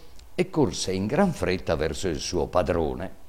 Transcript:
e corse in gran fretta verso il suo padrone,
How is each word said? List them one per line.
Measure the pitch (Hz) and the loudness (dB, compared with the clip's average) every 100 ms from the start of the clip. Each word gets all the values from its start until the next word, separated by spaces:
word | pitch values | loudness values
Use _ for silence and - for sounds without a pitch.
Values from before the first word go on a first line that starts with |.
| - - - | -16 -16 -8
e | - 180 | -4 -2
corse | 165 120 - - | 2 2 2 -2
in | 95 104 | 0 0
gran | 143 196 | 2 2
fretta | - 87 90 - 80 | 2 0 0 0 0
verso | 73 76 95 | 0 0 -2
il | 71 | -2
suo | - 87 69 | -2 0 0
padrone, | 90 90 85 78 64 92 - | 2 2 2 0 -2 -6 -10